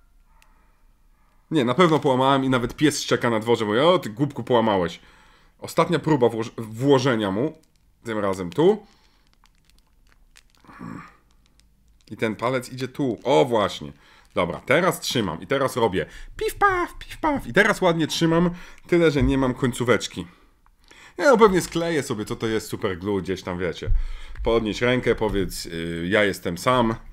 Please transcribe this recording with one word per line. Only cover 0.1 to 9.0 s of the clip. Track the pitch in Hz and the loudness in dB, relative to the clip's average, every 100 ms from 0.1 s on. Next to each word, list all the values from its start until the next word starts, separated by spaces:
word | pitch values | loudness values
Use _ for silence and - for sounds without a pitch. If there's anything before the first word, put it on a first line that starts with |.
| _ _ _ _ _ _ _ _ _ _ _ _ _ _ | _ _ _ _ _ _ _ _ _ _ _ _ _ _
Nie, | 160 120 | -2 0
na | |
pewno | 127 175 147 | 4 4 4
połamałem | 147 127 131 139 | 2 2 4 2
i | 131 | 2
nawet | 127 117 - | 0 -2 0
pies | 147 139 | 0 0
szczeka | - 123 120 | 0 0 2
na | 113 | 0
dworze, | 110 113 104 | 0 0 2
mówi: | 110 | 2
"O, | 165 180 | 4 2
ty | 117 | 0
głupku, | 107 143 - | -4 -4 -4
połamałeś". | 117 120 113 98 85 - - - _ _ _ _ | 0 2 4 2 0 -6 -20 -20 _ _ _ _
Ostatnia | - - 165 151 | -6 -2 0 0
próba | 156 143 117 | 0 2 2
włoż-, | 113 110 - | 0 -6 -10
włożenia | 110 110 139 131 131 113 101 | -12 -2 2 4 4 0 -2
mu. | 98 151 - _ _ _ _ | -2 -4 -8 _ _ _ _
Tym | 117 107 | -8 -4
razem | 101 95 87 | -2 -4 -4
tu. | 90 175 214 - _ | 2 2 2 -4 _